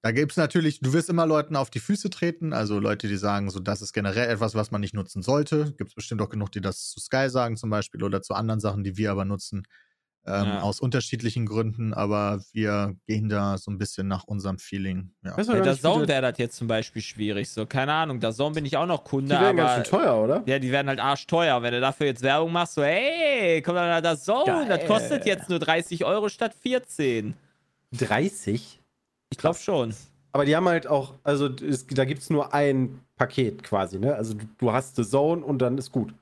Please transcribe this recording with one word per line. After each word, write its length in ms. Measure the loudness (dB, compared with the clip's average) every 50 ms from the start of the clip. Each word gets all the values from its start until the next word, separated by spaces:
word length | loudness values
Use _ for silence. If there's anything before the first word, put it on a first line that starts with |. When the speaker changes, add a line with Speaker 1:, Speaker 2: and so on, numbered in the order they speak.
| 0
Speaker 1:
Da 100 | 2 2
gibt's 240 | 2 2 2 2
natürlich, 440 | 0 0 2 2 2 2 2 0 0
du 120 | -2 2 2
wirst 160 | 2 2 2
immer 160 | 2 2 4
Leuten 320 | 4 4 2 2 0 0
auf 140 | -2 -2 -2
die 100 | -4 -10
Füße 300 | -2 -2 -2 0 0 -6
treten, 420 | -4 -2 -2 -2 -2 -2 -4 -4 -2
also 260 | -2 0 0 0 0
Leute, 300 | 2 0 0 0 -2 -4
die 80 | -4
sagen, 320 | -2 0 0 0 0 -2 -4
so, 100 | -6 -4
das 220 | -4 -4 -4 -4
ist 140 | -6 -6 -4
generell 340 | -2 -2 0 0 0 0 0
etwas, 260 | 0 0 0 -2 0
was 160 | -2 -2 -2
man 120 | -2 -4 -4
nicht 100 | -4 -4
nutzen 300 | -6 -8 -6 -8 -8 0
sollte. 500 | 2 2 2 2 2 0 0 0 0 -4 -6
Gibt's 160 | -10 -10 _
bestimmt 260 | -14 -10 -8 -4 -2
auch 80 | -2 -2
genug, 240 | -2 -6 -6 -4 -6
die 80 | -4
das 300 | -4 -4 -4 -4 -10 -12
zu 100 | -12 -12
Sky 300 | -8 -2 0 0 0 2
sagen 260 | 2 0 0 0 -2
zum 140 | -4 -4 -2
Beispiel 340 | -2 -2 -2 -4 -6 -6 -4
oder 160 | -2 -2 -4
zu 140 | -4 -2 -4
anderen 260 | -2 0 0 0 0
Sachen, 240 | 0 0 -2 -2 -4
die 140 | -4 -2 -2
wir 120 | 0 0
aber 140 | 0 0 0
nutzen, 420 | -2 -2 -4 -6 -8 -8 -8 -10 _ _ _ _ _ _ _ _ _ _ _ _
ähm, 180 | -4 -2 0 0
Speaker 2:
Ja. 160 | 0 0 -2
Speaker 1:
aus 200 | -2 -2 -2 -2
unterschiedlichen 680 | -2 0 0 0 -2 -2 -6 -4 -4 -2 -2 -2 -4
Gründen, 480 | -2 0 -2 -2 -2 -2 -4 -4 -4 -2
aber 480 | -2 -2 0 0 0 0 0 -2 -4 -6 _ _
wir 440 | -2 0 0 0 0 0 -2 -4 -8 _
gehen 240 | -4 -2 -2 0 0
da 260 | 0 0 0 0 -2
so 140 | -4 -4 -8
ein 80 | -6 -6
bisschen 280 | -6 -6 -6 -6 -4
nach 180 | -4 -4 -4 -4
unserem 340 | -6 -8 -4 -4 -4 -6 -6
Feeling, 560 | -8 -8 -6 -4 -4 -2 -4 -4 -6 -10 _ _ _
ja. 140 | -8 -4 -4
Speaker 3:
Weiß 80 | -2
noch 80 | 2 2
Speaker 2:
Bei 40 | 2
Speaker 3:
gar 60 | 4
Speaker 2:
der 80 | 2 2
Speaker 3:
nicht, 80 | 2
wie 60 | 2
Speaker 2:
Zone 140 | 2 4 4
Speaker 3:
das 80 | 2 2
Speaker 2:
wäre 240 | 2 2 2 0 0
das 60 | 0
jetzt 180 | -4 -4 -4
zum 120 | -6 -2 0
Beispiel 320 | 0 0 -2 -4 _ -10
schwierig, 480 | -10 -10 -6 -4 -4 -2 -2 -2 -4 -4
so, 160 | -4 -6 -6
keine 300 | -4 -2 -2 0 0 0
Ahnung, 260 | 0 0 -2 -2 -2
der 120 | -2 -2 0
Zone 240 | 0 -2 -2 0
bin 100 | -2 -4
ich 100 | -2 0
auch 100 | 0 0
noch 180 | 0 -2 -4 -2
Kunde, 300 | -2 -2 -2 0 2 4
Speaker 3:
Die 60 | 4
wären 180 | 6 4 6 4
Speaker 2:
aber 100 | 4 4
Speaker 3:
ganz 180 | 4 2 2 2
schön 100 | 2 4
teuer, 220 | 4 6 4 4 4
oder? 200 | 4 2 0 2
Speaker 2:
Ja, 140 | 0 0 0
die 120 | 0 0
werden 180 | 0 0 0 0
halt 120 | -2 0
arschteuer, 600 | 2 0 0 0 -2 0 2 2 4 4 4 2 2
wenn 100 | 0 0
du 80 | 2
dafür 260 | 0 0 0 2 0
jetzt 140 | 0 0 2
Werbung 320 | 2 2 4 4 2 2 0
machst, 220 | 0 0 0 0
so, 80 | 0 2
„Hey, 800 | 2 2 2 2 0 0 2 2 2 2 4 4 4 2 2 2
komm 120 | 0 0
mal 140 | 2 2 2
nach 140 | 2 2 2
der 160 | 2 0 0
Zone, 480 | 0 0 2 4 4 4 2 2 2 2
das 120 | 0 0
Speaker 4:
Geil. 60 | 2
Speaker 2:
kostet 380 | 2 2 2 2 0 -2 0 2
jetzt 240 | 0 0 0 -2 -4
nur 120 | -2 -2
dreißig 440 | 2 2 0 0 0 -2 -4 -2 0
Euro 240 | 0 2 2 0 -2
statt 260 | -2 -2 -4 -4 -4 -6
vierzehn.“ 760 | _ -2 -2 -2 -2 -4 -4 0 0 2 2 0 -2 -4 -8 -10 _ _ _ _ _ _ _ _ _ _ -4
Speaker 3:
Dreißig? 880 | -4 0 2 2 2 2 0 -2 -4 -4 -4 -4 -4 -4 -10 -20 _ _ _ _ _ _ _ _ _ _ _
Speaker 2:
Ich 80 | -10 0
glaub 180 | 0 0 0
schon. 360 | 0 -2 -2 0 0 0 -2 -4 -10 -14 -20 _ _ _ _
Speaker 3:
Aber 140 | 0 2 4
die 100 | 4 4
haben 140 | 4 4 4
halt 180 | 4 2 2
auch, 280 | 2 0 0 0 -2 -12 -6 _
also 240 | 0 2 2 2 0
es, 400 | -2 -4 -2 -2 -2 -2 -2 -2
da 160 | 0 0 2
gibt's 260 | 0 0 -6 -2 0
nur 240 | 0 0 0 2 2
ein 460 | 2 4 4 4 2 2 0 -2 -12 -20 _ _
Paket 480 | _ -2 0 2 0 0 0 0 -6 -8
quasi, 340 | -2 0 0 0 -2 -2 -2
ne? 160 | 0 0 0
Also 200 | 0 -2 -4 -4
du, 100 | -8 -8 -12 -6 _
du 140 | 0 2 2
hast 220 | 2 0 -2 -4
The 80 | -4 -2
Zone 420 | 2 2 4 4 4 2 0 0
und 140 | -2 0 2
dann 180 | 2 2 0
ist 140 | -2 -4 -4
gut. 240 | -2 -2 -2 -2 -6 -18